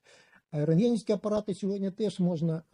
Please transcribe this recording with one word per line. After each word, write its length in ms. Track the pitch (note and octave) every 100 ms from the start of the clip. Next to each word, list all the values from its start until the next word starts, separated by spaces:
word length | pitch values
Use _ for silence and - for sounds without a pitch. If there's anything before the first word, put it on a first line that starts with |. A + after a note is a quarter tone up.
| _ - _ _ _
Е, 120 | D3+ D3
рентгенівські 460 | D#3+ A#3+ A3+ -
апарати 420 | G3+ G#3 G#3+ G#3
сьогодні 360 | F3 G3 G3+ G3
теж 300 | F#3 G#3 -
можна, 420 | F3 E3 E3 D#3+ -